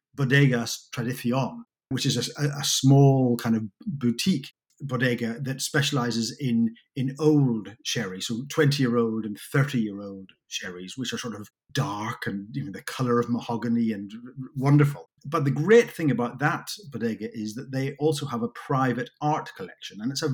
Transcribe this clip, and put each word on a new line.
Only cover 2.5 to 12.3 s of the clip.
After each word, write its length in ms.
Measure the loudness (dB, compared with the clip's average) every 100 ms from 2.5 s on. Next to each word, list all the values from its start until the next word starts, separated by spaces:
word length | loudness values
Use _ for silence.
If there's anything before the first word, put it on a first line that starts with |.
| -2
a 20 |
small 760 | -2 2 6 8 8 6 4 2
kind 180 | 2 0
of 60 | -2 _ -8
boutique 640 | -2 0 0 0 0 -2 _ _ -12
bodega 580 | -6 0 0 0 -2 -4
that 180 | -6 -4
specializes 760 | -2 0 2 0 0 -2 -4 -4
in, 340 | 0 2 2 -2 _ -4
in 200 | -4 2
old 560 | 4 6 4 0 -6 -12
sherry, 380 | -6 -4 -4 -6
so 220 | -6 -6 -4
twenty-year-old 760 | 2 2 4 2 2 2 0 -4
and 120 | -8 -2
thirty-year-old 800 | 0 2 0 -2 -4 -10 -12 -16 _ -12
sherries, 460 | -10 -10 -12 -12 -10
which 160 | -8
are 60 | -6
sort 160 | -8
of 160 | -10 -14 _ _
dark 540 | -2 -2 -2 -4 -6
and, 200 | -6